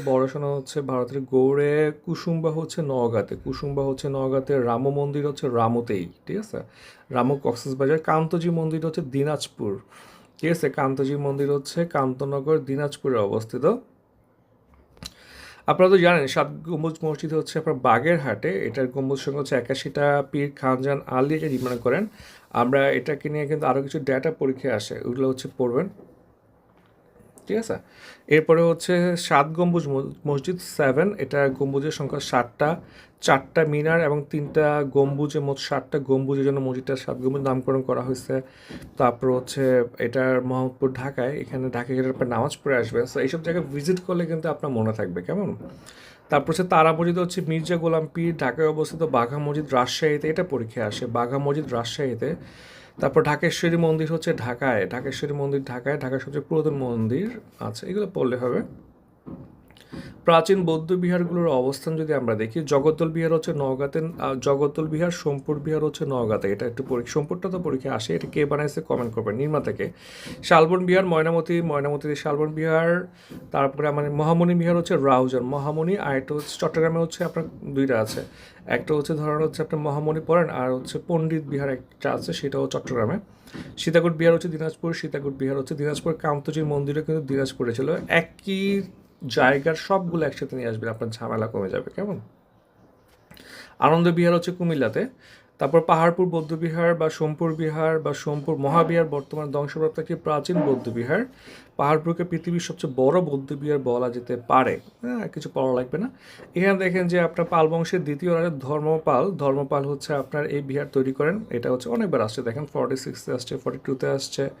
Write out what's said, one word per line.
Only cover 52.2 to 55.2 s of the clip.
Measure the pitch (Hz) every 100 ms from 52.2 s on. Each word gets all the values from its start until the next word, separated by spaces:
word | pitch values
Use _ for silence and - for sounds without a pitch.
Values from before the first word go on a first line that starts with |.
| 135 175 - - - - - -
তারপর | 143 160
ঢাকেশ্বরী | 151 147 170 - 170 170
মন্দির | 165 160 156
হচ্ছে | 165 170
ঢাকায়, | 151 120 123 135 107 92
ঢাকেশ্বরী | 120 139 131